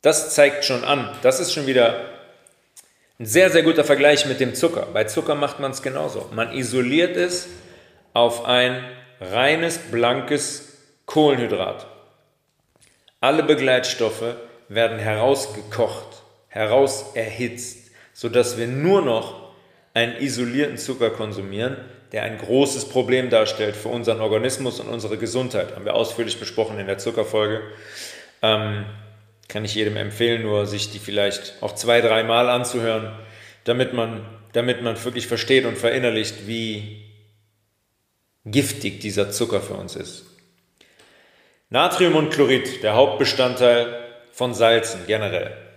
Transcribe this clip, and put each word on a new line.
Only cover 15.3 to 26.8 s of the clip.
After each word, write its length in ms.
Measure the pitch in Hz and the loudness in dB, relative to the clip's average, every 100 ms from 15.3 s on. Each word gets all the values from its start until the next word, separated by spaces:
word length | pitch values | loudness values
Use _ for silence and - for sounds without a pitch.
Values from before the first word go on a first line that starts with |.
| 135 - 107 101 - 110 - - - _ _ _ | 2 -2 -10 -10 -2 -2 -2 -14 -20 _ _ _
herauserhitzt, 1400 | 107 110 123 139 - - 120 110 107 120 - - - _ - - | -4 2 4 4 0 -8 -6 -6 -4 -6 -6 -14 -16 _ -20 -20
sodass 460 | - 120 120 117 107 | -10 -2 0 0 -2
wir 80 | 117 | -6
nur 340 | 131 160 196 | -2 4 4
noch 520 | 147 110 - - - _ _ _ _ | 4 0 -2 -14 -20 _ _ _ _
einen 220 | 117 120 120 | 0 0 -2
isolierten 600 | 135 117 123 123 147 117 | -6 -4 -2 0 -2 -4
Zucker 340 | - 127 113 | -8 0 0
konsumieren, 680 | - 107 101 98 98 123 135 - - _ | 0 -8 -8 -8 -4 -6 -6 -14 -20 _
der 140 | 110 | -6
ein 140 | 110 107 | -6 -8
großes 500 | - 127 143 135 - | 0 4 4 0 -2
Problem 420 | 127 113 127 127 | -2 2 2 4
darstellt 460 | 117 107 - 107 104 | 4 4 0 -4 -4
für 120 | 117 | -6
unseren 320 | 120 117 107 | -4 -2 0
Organismus 600 | 110 110 123 131 131 120 | 2 2 0 -2 -6 -6
und 80 | 110 | -8
unsere 300 | 117 107 107 | -8 -6 -6
Gesundheit. 580 | 113 123 127 104 90 - | -4 -4 -2 -4 -4 -6
Haben 80 | |
wir 100 | 101 | -2
ausführlich 460 | 113 113 - 110 - | 0 0 -2 -4 -4
besprochen 400 | 101 - 110 104 | -6 -2 -2 -4